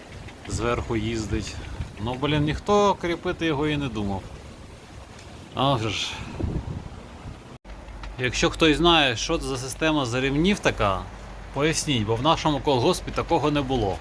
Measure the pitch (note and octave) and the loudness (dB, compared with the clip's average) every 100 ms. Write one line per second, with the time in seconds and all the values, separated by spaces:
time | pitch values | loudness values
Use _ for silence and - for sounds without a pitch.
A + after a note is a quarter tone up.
0 | - - - - - G2 A#2 A#2 - A#2 | -16 -16 -16 -14 -8 -2 0 0 0 -2
1 | G#2+ A2+ G#2 A2 G2+ - - - - - | 0 -2 -2 -2 -4 -8 -10 -8 -10 -6
2 | A2 B2+ C#3+ D3+ D3+ D3 - G#3 G3+ F#3 | -6 -2 0 2 2 0 4 6 6 2
3 | F3 E3+ F3+ E3+ E3 C#3+ D3+ D3 C#3 G#2+ | -2 -2 -2 0 0 2 2 0 -2 -2
4 | G2+ F#2+ - - - - - - - - | -2 -4 -6 -14 -16 -16 -16 -18 -18 -18
5 | - - - - - A2 C3+ B2+ A2 F#2 | -16 -18 -16 -18 -10 0 2 2 0 -2
6 | - - - - - - - - - - | -6 -6 -10 -6 -4 -4 -6 -8 -10 -14
7 | - - - - - - - - - - | -16 -14 -14 -14 -18 -20 -18 -16 -14 -14
8 | - - B2+ - E3+ - D#3+ C#3+ E3+ E3 | -12 -4 -2 2 2 6 6 8 6 6
9 | C#3 A2 - E3 C3+ C3+ C3 - D#3+ D3+ | 6 2 -2 -2 -2 -4 -4 0 2 2
10 | B2 B2 C3+ C#3 F3+ G#3 D3 - G#2 F#2 | 2 2 2 4 4 4 2 2 2 2
11 | F#2 - - - - C3+ D3+ D3+ D#3 B2+ | -4 -12 -14 -14 -8 0 2 2 0 0
12 | G#2 A2+ C#3+ E3 D#3+ C#3 D3 C3 B2+ F3 | 2 2 4 4 2 0 2 4 4 2
13 | - - - D#3+ D3 D3 C3+ B2+ G2+ E2+ | -2 -4 2 2 4 2 0 0 0 -2